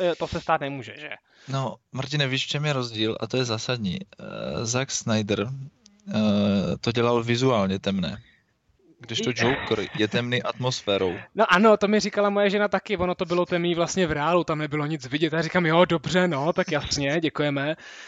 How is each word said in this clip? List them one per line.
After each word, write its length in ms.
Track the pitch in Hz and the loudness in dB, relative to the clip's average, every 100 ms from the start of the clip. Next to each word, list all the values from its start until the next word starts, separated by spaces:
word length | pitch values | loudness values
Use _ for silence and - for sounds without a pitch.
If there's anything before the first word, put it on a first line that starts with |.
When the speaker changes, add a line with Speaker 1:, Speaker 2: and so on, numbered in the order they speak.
Speaker 1:
eh, 140 | 180 | 0
to 120 | 160 160 | 0 -2
se 120 | 175 | -4
stát 200 | - 160 | 0 0
nemůže, 340 | 143 139 110 107 | 0 -8 -10 -14
že? 120 | 151 104 _ _ - | -14 -16 _ _ -6
Speaker 2:
No, 280 | 135 131 - _ | -4 -4 -8 _
Martine, 340 | 123 127 147 135 | -8 -4 -2 0
víš, 160 | 131 | -2
v 40 | - | -2
čem 160 | 147 | -2
je 80 | 151 | 0
rozdíl? 440 | 139 123 110 110 - | -2 -2 -2 -2 -2
A 60 | 117 | -2
to 100 | 127 | 0
je 80 | |
zásadní. 540 | 123 110 - 127 101 87 95 - | 0 -2 -2 -4 -2 -4 -8 -16
Eh, 460 | - 53 - - 120 | -12 -8 -6 -4 -2
Zack 240 | 123 135 | -2 -2
Snyder, 580 | - - 110 104 101 107 | -4 0 0 2 0 -2
eh, 1300 | 135 135 - _ _ - 147 107 104 101 101 90 69 | -6 -12 -16 _ _ -6 0 2 4 4 2 0 -2
to 120 | - | -2
dělal 300 | 117 117 120 | 2 2 2
vizuálně 560 | 117 120 131 117 95 95 | 2 2 2 4 2 0
temné. 400 | 98 98 80 - - _ _ _ _ _ _ - | -2 -2 -2 -6 -14 _ _ _ _ _ _ -20
Kdežto 300 | - 117 - | -8 -4 -2
Speaker 1:
I- 40 | 120 | 0
Speaker 2:
Joker 500 | 117 139 - 107 98 - | 0 0 -2 -2 -2 -2
je 100 | 107 | -2
temný 340 | 120 120 123 | 0 -2 -2
atmosférou. 720 | - 117 127 127 - 98 92 95 - | -2 -4 -4 -2 0 2 0 -2 -4
Speaker 1:
No 100 | - 220 | 0 4
ano, 240 | 180 226 208 | 6 6 6
to 120 | 196 | 4
mi 120 | 214 | 2
říkala 300 | 202 202 202 | 0 0 2
moje 200 | 202 202 | 2 2
žena 180 | 202 208 | 2 0
taky, 280 | 190 - 196 | 0 -2 -2
ono 180 | 180 | -2
to 100 | 180 | -2
bylo 220 | 180 175 175 | -2 0 0
temný 280 | 175 175 | 0 0
vlastně 320 | 170 165 - 175 | 0 0 0 0
v 60 | |
reálu, 320 | 151 147 175 | 0 2 2
tam 140 | 160 156 | 2 -2
nebylo 280 | 151 151 147 | -2 -2 -2
nic 200 | 156 123 | -4 -4
vidět. 240 | 143 156 | -2 0
Já 100 | 160 | 0
říkám, 240 | 160 180 165 | 0 2 4
jo, 180 | 165 | 6
dobře, 440 | 180 165 - 180 180 | 6 2 0 2 2
no, 240 | 143 147 | 2 0
tak 180 | 180 180 | 0 0
jasně, 480 | 151 - - 139 160 | -2 -2 -2 0 0
děkujeme. 560 | 160 - 147 139 143 160 - - | 0 0 0 0 -2 -4 -10 -18